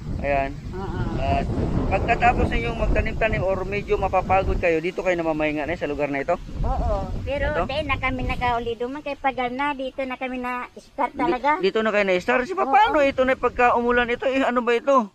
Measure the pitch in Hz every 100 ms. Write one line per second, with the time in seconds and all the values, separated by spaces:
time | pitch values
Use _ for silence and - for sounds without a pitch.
0 | - - 143 139 135 139 - 185 190 170
1 | - - 139 139 - - - - - 196
2 | - - 233 - - 233 233 226 220 214
3 | 220 - 220 214 185 190 185 202 202 208
4 | 190 190 170 190 185 190 175 160 170 185
5 | 185 170 165 156 151 151 143 175 151 143
6 | 143 143 135 180 - - 240 254 - 202
7 | - - 247 277 285 302 190 285 294 -
8 | 262 262 254 254 247 233 233 233 240 294
9 | 294 277 269 247 247 254 285 269 262 -
10 | 262 254 262 254 247 247 - 208 - -
11 | - 277 294 254 269 349 - 220 220 202
12 | 196 180 202 254 254 370 262 381 440 294
13 | 277 262 254 254 247 - 240 214 240 240
14 | 233 240 269 269 247 247 233 233 277 269
15 | 202